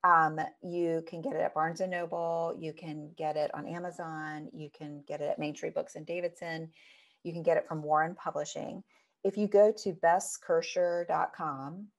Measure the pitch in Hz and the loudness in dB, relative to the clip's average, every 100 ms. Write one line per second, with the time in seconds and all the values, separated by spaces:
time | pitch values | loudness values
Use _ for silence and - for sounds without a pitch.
0 | 180 170 156 156 160 - 180 175 170 165 | 8 8 6 2 -6 -6 -8 -2 0 0
1 | 165 170 165 156 - - 160 170 185 175 | -4 -8 -6 -2 -2 0 0 0 -4 -2
2 | 170 170 170 165 165 170 160 147 165 151 | -4 -2 -2 -2 -2 -4 -8 -10 -10 -10
3 | 151 170 156 151 147 - 175 170 175 165 | -12 -6 -4 -2 -2 -4 -8 -6 -8 -8
4 | 165 160 156 151 151 160 147 - 151 147 | -8 -8 -8 -8 -10 -12 -14 -12 -12 -12
5 | 143 147 147 - 151 147 - - - - | -10 -6 -4 -2 -4 -4 -4 -4 -6 -10
6 | 160 170 175 175 170 165 160 _ - - | -8 -4 -4 -4 -8 -6 -8 _ -20 -20
7 | _ _ 170 170 165 160 - 160 151 151 | _ _ -10 -2 2 2 2 -6 2 4
8 | 160 185 170 156 147 - - - - _ | 4 -2 -6 -4 -6 -6 -8 -10 -14 _
9 | _ _ 196 196 208 202 208 220 202 165 | _ _ -2 0 4 8 8 6 -4 2
10 | 170 180 - - - 165 170 - 175 175 | 4 4 2 -10 2 2 2 0 2 0
11 | 170 160 - - 160 135 139 175 208 | 0 0 0 -2 -6 -6 -8 -10 -14